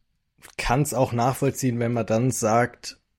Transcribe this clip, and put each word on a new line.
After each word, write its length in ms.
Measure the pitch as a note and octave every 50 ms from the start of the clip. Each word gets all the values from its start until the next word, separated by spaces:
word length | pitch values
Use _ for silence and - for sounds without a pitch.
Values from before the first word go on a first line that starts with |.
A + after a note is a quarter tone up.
| _ _ _ _ _ _ _ _ - - -
kann's 380 | - - - A#2+ C#3+ D3 - -
auch 200 | B2 C3 - A#2+
nachvollziehen, 640 | A#2+ A#2 C3+ C3+ - C#3 C3+ C3 - C3+ B2+ A#2 A#2+
wenn 140 | A#2+ A#2 A#2+
man 120 | A#2 G#2+
dann 240 | - A2 A2+ B2 C3
sagt, 680 | A#2+ - A#2 G#2+ A2 A#2+ A#2+ A#2+ - - - - - - _ _ _